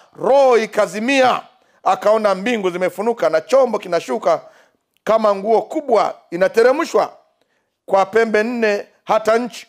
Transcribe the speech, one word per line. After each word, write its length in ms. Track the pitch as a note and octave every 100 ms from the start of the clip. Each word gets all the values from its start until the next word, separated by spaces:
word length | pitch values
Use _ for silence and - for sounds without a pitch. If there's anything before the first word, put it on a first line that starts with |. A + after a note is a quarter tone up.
| _
roho 460 | - F3 C#4 C4 A3+
ikazimia. 840 | A3 G#3 G3 G3 A#3 C#4 B3+ G3+ - _ _ _
Akaona 520 | F3+ F#3 G3+ A3 G#3
mbingu 360 | F#3 G3+ A#3 F#3
zimefunuka 600 | F3 F3+ F3+ A3 A3+ E3
na 100 | D#3+
chombo 380 | - C4+ B3 G#3+
kinashuka 600 | F#3 E3+ E3 A#3+ F#3 D#3 - _ _ _ _ _
kama 300 | - A3 G#3+
nguo 280 | G3 G3+ G#3+
kubwa 520 | - D#4 C#4 G#3+ - - -
inateremshwa 840 | E3+ F#3 G#3+ A#3+ C#4+ D4+ G#3+ D3+ - _ _ _ _ _ _ -
kwa 200 | F#3+ F#3+
pembe 360 | A3 A3+ G#3
nne 440 | A3 A#3+ A3 G3+ - _
hata 340 | - G#3+ G#3+ A3+
nchi, 280 | B3 -